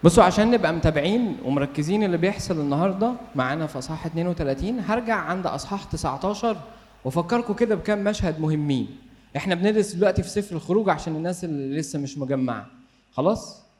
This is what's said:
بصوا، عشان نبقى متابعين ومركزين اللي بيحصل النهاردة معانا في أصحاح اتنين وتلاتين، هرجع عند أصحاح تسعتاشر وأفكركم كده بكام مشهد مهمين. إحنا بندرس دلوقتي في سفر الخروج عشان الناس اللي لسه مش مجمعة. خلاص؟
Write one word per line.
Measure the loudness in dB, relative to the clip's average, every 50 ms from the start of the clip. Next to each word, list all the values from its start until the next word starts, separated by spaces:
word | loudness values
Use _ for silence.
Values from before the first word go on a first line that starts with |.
| 8
بصوا، | 8 8 10 8
عشان | 8 6 4 4 4
نبقى | 4 4 2 2 0
متابعين | 2 2 2 2 2 2 2 2 2 2 0 -2 -4 -2
ومركزين | 0 0 0 0 -2 -2 -4 -2 0 2 2 2
اللي | 2 2
بيحصل | 2 2 0 0 -2 -4 -4 -2 -2
النهاردة | 0 0 0 2 2 0 0 0 0 -2 -2 -4 -10 -8 -4
معانا | -2 -2 0 0 -2 -4
في | -4 -6
أصحاح | -8 -8 -8 -8 -8 -8
اتنين | -6 -4 -2 -2
وتلاتين، | -2 -2 -2 -2 -2 -2 -2 -2 -4 -2 -4
هرجع | -2 -2 -2 -2 0 -2 -2
عند | -2 -2 -4 -4 -4 -4
أصحاح | -4 -4 -4 -6 -6 -8 -8 -6
تسعتاشر | -8 -8 -4 -4 -4 -4 -2 -4 -4 -4 -2 -2 -2 -2 -2 -8 -18 -20 -20 -20 -20 -20 -10 -8
وأفكركم | -4 -2 -2 -2 0 0 0 0 -2 0
كده | 0 2 2 2
بكام | -2 0 -2 -2 0 0
مشهد | -2 0 0 0 -2 0 0
مهمين. | 0 0 0 0 0 0 0 0 -2 -4 -8 -18 -20 -20 -20 -20 -20 _ -8
إحنا | -6 -2 -2 0
بندرس | 2 2 2 4 4 2 0 2
دلوقتي | 2 4 4 4 2 -2
في | -2
سفر | -2 -4 -4 -4 -6
الخروج | -8 -2 2 2 2 4 2
عشان | 0 0 0 -4 -4
الناس | -4 -4 -4 -4 -4 -6
اللي | -6 -4 -4 -4 -4 -4
لسه | -4 -4 -4 -6 -6
مش | -6 -6 -6
مجمعة. | -6 -4 -2 0 0 0 -2 -2 -6 -8 -14 -20 -20 -20 _ _ _ _ _ _
خلاص؟ | 0 2 2 2 0 -4 -12 -18 -20 _ _ _